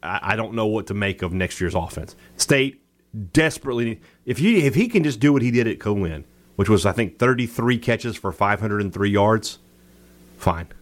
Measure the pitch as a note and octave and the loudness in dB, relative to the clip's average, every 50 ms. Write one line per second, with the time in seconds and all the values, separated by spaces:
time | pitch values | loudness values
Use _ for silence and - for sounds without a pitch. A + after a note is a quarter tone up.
0 | - D#2+ F#2+ - - G2 G2+ A2 A2+ G#2+ A2 A2+ A2 G#2+ G#2+ G#2+ F#2+ - G2+ G#2 | -8 -6 -6 -6 -2 -2 -2 -2 -2 -6 -4 -2 -2 0 -2 -2 -4 -6 -4 -2
1 | G2+ G2 F#2+ - F#2 F2 E2+ F#2 F#2 F2 - - F#2 E2+ E2 F#2 E2 E2 - - | -2 -2 -2 -4 -4 -4 -2 -2 -2 -2 -4 -4 -6 -2 -2 -4 -6 -4 -8 -12
2 | E2+ - - _ - - - - - - C#3+ C3+ C3 C#3 C3+ _ _ _ _ _ | -12 -12 -16 _ -20 -20 -8 -8 0 2 2 2 2 0 -4 _ _ _ _ _
3 | _ _ - A2 G2+ F2+ _ D#3 D#3 D#3+ - - - C3+ B2 A#2+ A#2+ A2+ A2+ - | _ _ -12 -10 -10 0 _ 2 2 2 0 -4 -8 -6 -4 -2 -2 -4 -4 -8
4 | - - _ _ _ - B2 A2 D3+ G#3+ A#3 G3 D3+ C#3 A2 D3+ A3+ A#3 A#3 G#3 | -14 -20 _ _ _ -6 -4 0 2 4 4 4 4 2 2 2 0 2 2 2
5 | D#3 D3+ C3 A2 B2+ D3 C#3+ C#3 A#2 B2 A#2 A#2+ A#2+ A#2 G2+ - - G#2 G#2 G2+ | 2 2 -2 2 4 4 4 4 2 2 2 2 2 0 -2 -4 -2 -2 -2 0
6 | F#2+ E2 D#2 D2 C#2+ _ _ _ _ _ _ - G2 F#2 G#2+ G2 E2+ G2+ F#2 - | -2 -4 -4 -8 -12 _ _ _ _ _ _ -2 2 4 4 4 4 2 2 2
7 | A2+ F2+ - _ A#2+ B2 C3 A#2+ B2 A2+ - - A#2 A#2+ B2+ A2+ A#2+ - A#2 G#2+ | -2 -2 -2 _ 2 2 2 2 -2 -6 -4 -2 0 0 0 0 0 0 -2 0
8 | - A#2+ G#2+ - - G2 F2+ - G2+ G2+ G#2 G2 G#2+ A2 G#2 G#2 G2+ G2 F2 G2+ | -2 -8 -8 -4 -6 -6 -2 0 0 0 2 0 0 -2 -2 -2 -2 -4 -2 -2
9 | G2+ G2+ G2+ G2+ G2+ G#2+ A2 A2 G#2 - - - _ _ _ _ _ _ - _ | 0 2 4 4 4 4 4 2 0 -6 -12 -14 _ _ _ _ _ _ -20 _
10 | - - - - - - - - - F#2+ E2+ E2 E2+ - - - | -20 -20 -20 -20 -20 -20 -20 -4 -2 -2 -2 -2 -6 -12 -16 -20